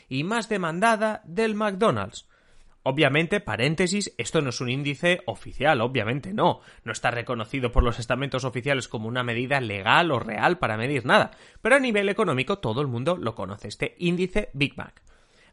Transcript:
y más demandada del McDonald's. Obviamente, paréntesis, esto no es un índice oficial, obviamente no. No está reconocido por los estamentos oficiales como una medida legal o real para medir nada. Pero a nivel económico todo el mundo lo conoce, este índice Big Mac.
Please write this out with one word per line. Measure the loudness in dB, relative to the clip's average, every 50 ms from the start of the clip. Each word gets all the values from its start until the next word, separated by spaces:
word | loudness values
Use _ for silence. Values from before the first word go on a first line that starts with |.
| _ -6
y | -4 -4
más | -2 0 -2 -2 -2 -2
demandada | -2 -2 -2 -2 -2 2 2 2 4 2 0 -2 -2 -4 _
del | -8 -2 -2 0 0 0
McDonald's. | -2 -2 -2 0 2 2 2 2 2 -2 -6 -10 -16 -18 _ _ _ _ _ _ -20 -20 -20 -20 _ -2
Obviamente, | -2 2 4 4 4 4 2 2 2 0 -2
paréntesis, | -2 -4 -2 0 2 0 2 2 2 2 2 -2 -2 -4 -6
esto | -8 -8 0 0 0
no | 0 0
es | -4 -4
un | -4 -2
índice | -2 -2 -2 -4 -4 0 2 2 2 2 -2
oficial, | -8 -8 -8 -10 -12 -6 0 2 2 4 4
obviamente | 2 0 0 0 0 0 -2 -4 -4 -6 -2
no. | 2 2 2 2 0 -6 -20 -20 -14 -10
No | -8
está | -8 -2 -2 -2
reconocido | -2 -2 -4 -4 -4 -4 -4 -4 -4 -2 -2 2
por | 4 4
los | 4 4 0 -2
estamentos | -2 -2 -2 -2 -2 -4 -4 -4 -4
oficiales | -4 -4 -4 -2 -2 -2 -2 -2
como | -6 -8 -6 -6 -4
una | -4 -2 -2
medida | -2 -2 -4 -2 0 -2 -2
legal | -2 -2 -6 -2 2 4 4 6 6 4
o | 2 0
real | -2 -4 -4 2 2 2 2 2
para | -2 -2 0
medir | -2 -2 -2 -2 -2 2
nada. | 4 4 4 4 2 -2 -16 -20 -20 -20 -4
Pero | 2 4 4
a | 4
nivel | 4 2 0 2 0 0
económico | 2 0 2 2 2 0 0 -2 -2 -4
todo | -2 -4 -2 -2
el | -2 -2
mundo | -2 -2 0 -2 -2
lo | 0 -2 -6 -6
conoce, | -6 -8 -8 -8 -10 -12 -14
este | -8 -6 -6 -6 -6 -2
índice | 0 0 0 0 -2 0 -2 -2 -4 -2
Big | -2 -2 -2 -2 -2
Mac. | -8 -14 -14 _ -20 _ -20 -20 _ _ _ _ _ _ _